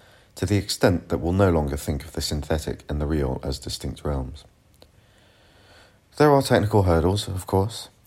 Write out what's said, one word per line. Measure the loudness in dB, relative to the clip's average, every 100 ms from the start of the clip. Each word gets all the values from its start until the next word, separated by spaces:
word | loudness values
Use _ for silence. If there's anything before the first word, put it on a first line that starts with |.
| _ _ _ -8
to | -2
the | 0
extent | -2 0 2 2 -2
that | -4
we'll | 0
no | 2 4
longer | 2 0 -4
think | -6 -6
of | -8
the | -8
synthetic | -6 -6 -4 -4 -4 -10 -8
and | -6
the | -2
real | -2 -2 -4
as | -6 -8
distinct | -8 -10 -10 -8
realms. | -6 -6 -6 -12 -20 _ _ _ _ _ _ _ _ _ _ _ _ -20 _ _ _ 2
There | 6
are | 6
technical | 4 2 4 4
hurdles, | 4 4 2 0 -4
of | -8 -2
course. | 0 0 -4 -16 _